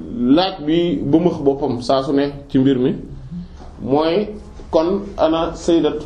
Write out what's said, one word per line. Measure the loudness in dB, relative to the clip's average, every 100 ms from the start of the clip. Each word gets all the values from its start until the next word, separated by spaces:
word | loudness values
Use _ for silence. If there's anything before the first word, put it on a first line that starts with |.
| -10 -4
laaj | 4 4 4 -2 0
bi | 2 2 0
ba | 2 4
mëx | 4 2
boppam | 0 0 -2 -4
saa | 0 0
su | 2
ne | 0 0 -4 -2
ci | 2
mbir | 4 4
mi | 0 -2 -8 -14 -14 -14 -14 -16 -18 -12
mooy | -2 0 2 0 -2 -8 -16 -18 -2
kon | 0 2 0 -4 0
ana | 2 2 -2 -2
Sayyidat | 2 2 2 -2